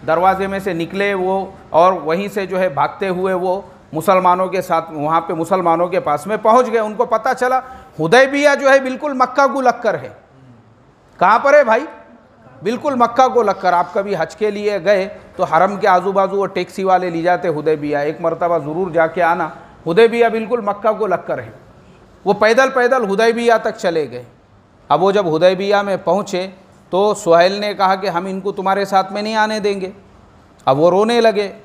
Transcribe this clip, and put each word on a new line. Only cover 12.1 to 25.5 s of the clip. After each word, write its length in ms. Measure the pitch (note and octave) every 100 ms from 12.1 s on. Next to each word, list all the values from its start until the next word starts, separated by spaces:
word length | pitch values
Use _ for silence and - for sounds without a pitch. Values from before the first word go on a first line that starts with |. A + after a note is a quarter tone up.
| - _ _ - -
बिल्कुल 320 | E3+ A#3+ D4+ C4
मक्का 320 | A#3 A#3 C4
को 140 | A#3+
लगकर। 300 | G#3+ F#3+ F#3
आप 200 | F3 F3 -
कभी 160 | G3
हज 220 | F#3 D#3+ -
के 160 | G#3+
लिए 280 | G#3 G#3 G3+
गए 260 | E3+ G3+ E3
तो 380 | - - -
हरम 340 | E3+ D#3+ F#3+ G3
के 100 | G3+
आजू 240 | F3+ F#3
बाजू 240 | G3 F#3+ G3
वो 100 | F#3+
टैक्सी 380 | G3 F3+ -
वाले 260 | F#3+ F#3 F3+
ले 120 | E3
जाते 260 | E3 F3 F3
हुदैबिया, 540 | D3+ D3+ D#3 D3 D3
एक 200 | D3 D#3
मरतबा 380 | E3 E3 F3 E3+
ज़रूर 320 | D3 D#3+ F#3+
जाके 300 | D#3+ D#3+ E3+
आना। 300 | E3+ F3 E3 - - - -
हुदैबिया 420 | E3+ A3+ A#3 A#3
बिल्कुल 320 | A3 A3 A#3+
मक्का 300 | G3+ G3+ A3+
को 160 | G#3 G#3
लगकर 320 | E3+ - C#3+
है। 140 | A2+ - - - - - - - F3+
वो 80 |
पैदल 360 | G3 G#3+ A3+ C4+
पैदल 360 | C4 B3 C4 G#3
हुदैबिया 520 | G3 A3+ A3+ A#3 A3
तक 180 | A3+ -
चले 320 | F#3+ E3 C#3
गए। 180 | B2 A#2+ _ _ _ _ _ _
अब 80 | D3
वो 120 | F#3+
जब 160 | G3 F#3
हुदैबिया 560 | D#3 F3+